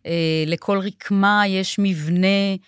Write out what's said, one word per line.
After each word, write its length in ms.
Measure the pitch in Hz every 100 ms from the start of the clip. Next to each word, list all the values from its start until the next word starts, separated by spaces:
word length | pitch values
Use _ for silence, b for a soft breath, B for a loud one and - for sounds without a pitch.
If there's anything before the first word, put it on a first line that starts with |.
| -
אה, 380 | 170 160 160 156
לכל 320 | 165 - 196
רקמה 640 | 190 - - 196 196 208 202
יש 320 | 190 190 -
מבנה 760 | 196 170 151 175 185 196 196 190